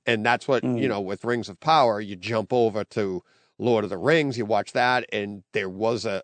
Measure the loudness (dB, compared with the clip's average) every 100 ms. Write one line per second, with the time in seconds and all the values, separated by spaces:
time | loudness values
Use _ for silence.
0 | -2 2 2 2 2 0 0 -2 -2 -2
1 | -4 -6 -4 -4 -6 -6 2 4 4 2
2 | -4 -10 -4 -4 0 2 2 0 -4 -2
3 | -2 -4 -10 _ _ -4 2 2 0 -2
4 | 2 2 2 -2 0 0 0 0 2 2
5 | -2 -4 -6 -8 -8 -6 -4 -2 -2 0
6 | -2 -6